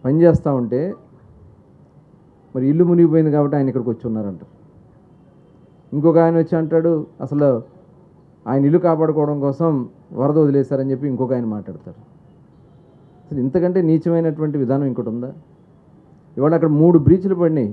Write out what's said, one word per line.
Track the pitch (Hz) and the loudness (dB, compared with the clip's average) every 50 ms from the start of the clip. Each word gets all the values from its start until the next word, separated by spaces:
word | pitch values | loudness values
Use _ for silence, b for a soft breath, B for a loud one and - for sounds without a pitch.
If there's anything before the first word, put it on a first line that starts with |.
| - | -2
పని | 127 143 160 | 0 2 4
చేస్తూ | 170 170 151 - - 156 139 | 4 4 4 2 0 -2 -2
ఉంటే | 127 123 107 120 127 156 190 214 - - _ - - - - - - - - - _ _ _ _ _ - _ _ - _ _ - _ _ _ _ _ _ _ - | -2 -4 -4 -4 -4 -4 -6 -8 -12 -18 _ -20 -20 -20 -20 -20 -20 -20 -20 -20 _ _ _ _ _ -20 _ _ -20 _ _ -20 _ _ _ _ _ _ _ -8
మరి | 131 127 | -2 0
ఇల్లు | 139 147 165 175 | 0 2 2 2
మునిగిపోయింది | 170 175 175 170 160 151 165 160 156 | 4 4 4 4 4 4 2 2 2
కాబట్టి | 147 151 147 139 143 | 2 2 0 0 0
ఆయన | 143 139 | 0 0
ఇక్కడికి | 135 123 127 113 120 | 0 -2 -4 -4 -4
వచ్చి | 113 117 - | -6 -6 -6
ఉన్నారంట. | 120 110 110 107 101 92 78 - - - _ - - _ - - - _ _ _ _ - _ - _ _ _ _ _ _ - - _ _ _ _ _ | -6 -6 -4 -6 -8 -10 -12 -16 -20 -20 _ -20 -20 _ -20 -20 -20 _ _ _ _ -20 _ -20 _ _ _ _ _ _ -20 -20 _ _ _ _ _
ఇంకొక | - 147 147 165 165 | -6 2 2 4 4
ఆయన | 165 165 165 170 | 6 4 4 4
వచ్చి | 165 160 165 185 | 2 0 0 0
అంటాడు | 165 160 151 165 165 165 170 165 156 - - - _ | -2 -2 0 0 0 2 2 0 -2 -4 -8 -12 _
అసలు | 135 135 143 143 147 139 123 113 113 - - - - _ - - - _ _ _ _ _ _ _ _ | -10 -6 -2 0 2 2 0 0 -4 -10 -20 -20 -20 _ -20 -20 -20 _ _ _ _ _ _ _ _
ఆయన | 110 127 139 139 | -4 -2 0 2
ఇల్లు | 143 156 180 | 2 2 2
కాపాడుకోవడం | 180 170 165 156 160 156 151 156 147 147 147 143 | 2 2 0 0 0 -2 0 -2 -2 -2 -4 -4
కోసం | 139 139 135 - 165 165 151 135 120 117 - - - _ - | -4 -4 -2 -2 -2 -2 -2 -2 -6 -8 -14 -20 -20 _ -6
వరద | 110 127 143 147 | -4 -2 0 2
వదిలేశారని | 156 151 143 139 139 131 - 139 135 135 135 | 2 2 2 2 0 0 0 -2 -4 -2 -4
చెప్పి | 135 123 139 | -4 -4 -4
ఇంకొక | 143 127 110 131 120 131 | -6 -4 -4 -4 -4 -2
ఆయన | 127 120 | -4 -4
మాట్లాడతారు. | 110 107 104 95 - 87 78 - - - - - - - - _ - - _ - _ _ - - - - - - _ _ - - _ _ - | -6 -6 -8 -10 -12 -16 -16 -18 -20 -20 -20 -20 -20 -20 -20 _ -20 -20 _ -20 _ _ -20 -20 -20 -20 -20 -20 _ _ -20 -20 _ _ -20
అసలు | - - 151 135 | -16 -10 -6 -4
ఇంతకంటే | 123 135 139 175 165 180 180 190 | -4 0 0 0 0 0 0 0
నీచమైనటువంటి | 175 160 160 156 160 175 170 165 165 160 151 156 156 151 143 | 0 2 0 0 0 0 -2 0 0 -2 -4 -4 -6 -4 -4
విధానం | 147 135 117 135 139 143 | -4 -2 -2 -2 -2 -2
ఇంకోటి | 135 120 123 120 117 | -4 -4 -6 -6 -8
ఉందా? | 110 120 123 135 - - - _ - _ _ _ _ _ _ _ _ - _ _ - - _ - - | -8 -8 -10 -12 -14 -18 -20 _ -20 _ _ _ _ _ _ _ _ -20 _ _ -20 -20 _ -14 -6
ఇవాళ | - 135 151 170 | -2 0 2 2
అక్కడ | 165 165 160 | 2 2 0
మూడు | 151 147 156 175 170 165 | 2 4 4 6 4 6
బ్రీచ్లు | 139 123 170 190 180 196 190 | 6 4 4 4 2 -2 -2
పడినాయి. | 175 175 170 160 151 120 101 | 0 0 0 0 0 -2 -4